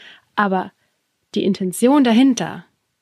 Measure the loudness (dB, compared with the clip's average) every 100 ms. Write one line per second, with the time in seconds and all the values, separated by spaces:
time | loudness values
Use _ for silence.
0 | -20 -20 _ -4 -2 -2 -6 _ _ _
1 | _ _ _ -4 -4 -4 -6 -2 2 2
2 | 4 4 2 0 -6 -10 -20 _ _ _